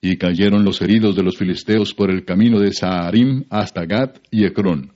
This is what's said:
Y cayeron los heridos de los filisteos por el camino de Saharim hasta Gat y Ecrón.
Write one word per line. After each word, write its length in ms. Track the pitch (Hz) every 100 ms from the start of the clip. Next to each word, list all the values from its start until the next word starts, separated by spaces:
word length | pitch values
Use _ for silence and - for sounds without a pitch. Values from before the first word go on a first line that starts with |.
Y 140 | 92 92
cayeron 480 | 90 85 101 104
los 180 | 101 90
heridos 340 | 92 110 110 95
de 80 |
los 140 | 92 -
filisteos 560 | 92 87 - 107 101
por 160 | - 98
el 120 | 92
camino 360 | 90 101 117 110
de 120 | 101
Saharim 720 | 98 92 90 87 107 127 131 139
hasta 360 | 107 107 - 85
Gat 340 | 104 131 - _
y 140 | 113 98
Ecrón. 480 | 82 98 78 67